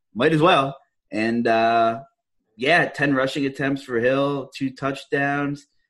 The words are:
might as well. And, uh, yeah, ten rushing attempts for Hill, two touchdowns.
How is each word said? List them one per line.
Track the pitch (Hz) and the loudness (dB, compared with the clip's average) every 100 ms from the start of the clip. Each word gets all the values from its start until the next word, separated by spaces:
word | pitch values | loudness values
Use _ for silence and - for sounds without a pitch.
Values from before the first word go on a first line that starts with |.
| _ 104 | _ -2
might | 143 | 0
as | 151 | 4
well. | 170 165 131 - _ _ _ | 4 4 0 -6 _ _ _
And, | 107 113 117 117 | -4 -2 0 0
uh, | 113 113 117 113 117 - _ _ _ _ - | 2 2 2 0 -2 -10 _ _ _ _ -6
yeah, | 131 170 139 | 2 2 2
ten | - 147 | 0 0
rushing | 131 131 151 139 | 0 0 -2 -6
attempts | 139 135 139 | -2 -2 -4
for | - 120 | -4 0
Hill, | 123 135 139 139 127 - | 2 2 0 -4 -8 -8
two | 135 | -8
touchdowns. | 131 139 139 - 143 139 143 143 143 - _ | -4 -6 -6 -4 -2 0 -2 -4 -6 -12 _